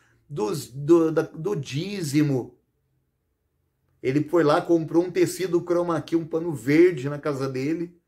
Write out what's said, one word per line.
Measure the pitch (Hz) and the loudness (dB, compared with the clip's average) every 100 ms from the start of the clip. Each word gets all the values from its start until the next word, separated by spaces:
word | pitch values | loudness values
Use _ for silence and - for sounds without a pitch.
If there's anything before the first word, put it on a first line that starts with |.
| _ _ _ | _ _ _
dos, | 147 208 165 120 | -6 -4 -4 -8
do, | 123 147 170 160 | -10 4 6 6
da, | 156 | 2
do | 147 160 160 | -2 -6 -6
dízimo. | 185 131 131 185 202 156 143 147 131 107 - _ _ _ _ _ _ _ _ _ _ _ _ _ _ | -6 -6 -6 -6 -6 -2 2 2 0 -4 -12 _ _ _ _ _ _ _ _ _ _ _ _ _ _
Ele | 127 139 147 | -2 -2 0
foi | 175 | 2
lá, | 147 165 | 4 2
comprou | 170 170 156 160 | 2 0 2 0
um | 180 | 0
tecido | 180 170 - 185 170 | 0 0 0 -2 -2
chroma | 170 175 175 160 | 0 -2 0 -2
key, | 143 165 | -2 -4
um | 160 | -2
pano | 160 170 | -4 -4
verde | 143 117 151 180 165 139 | -6 0 6 6 4 -6
na | 147 | -6
casa | 156 135 135 | -6 -4 -4
dele | 127 135 170 170 - | -4 -4 -4 -6 -12